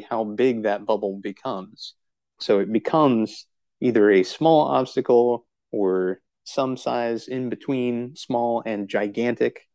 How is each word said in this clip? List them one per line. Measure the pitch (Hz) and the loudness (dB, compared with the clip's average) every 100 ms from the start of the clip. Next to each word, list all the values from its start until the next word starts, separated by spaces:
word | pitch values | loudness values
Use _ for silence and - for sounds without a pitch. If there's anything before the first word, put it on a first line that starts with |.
| - | -2
how | 113 | -6
big | 107 104 131 117 | -4 0 0 0
that | 107 101 101 | -2 -2 -2
bubble | 107 104 98 | -2 -2 -6
becomes. | 98 98 135 98 95 - - - _ _ _ - | -10 -10 -10 -10 -10 -16 -20 -20 _ _ _ -8
So | - 101 | 2 2
it | 98 | 2
becomes | 110 - 160 147 117 107 - - _ _ - | -2 0 2 4 2 0 -6 -20 _ _ -4
either | 123 113 104 | 0 4 6
a | 98 | 6
small | - - 160 156 143 | 2 0 4 4 4
obstacle | 135 131 - 135 120 120 117 _ _ _ | 0 -2 -2 2 4 4 0 _ _ _
or | 110 98 92 92 95 _ _ | -2 0 2 0 -4 _ _
some | - - 131 127 | -12 -4 -4 -4
size | - 120 117 113 - | -4 -2 -2 -4 -6
in | 131 123 | -6 -6
between | 113 - 131 123 120 123 156 | -6 -4 -2 -2 -4 -6 -10
small | - 120 120 117 113 | -4 -2 0 -2 -2
and | 107 98 | -6 -4
gigantic, | 104 104 104 120 117 120 - _ | -4 -4 -2 -2 0 -2 -4 _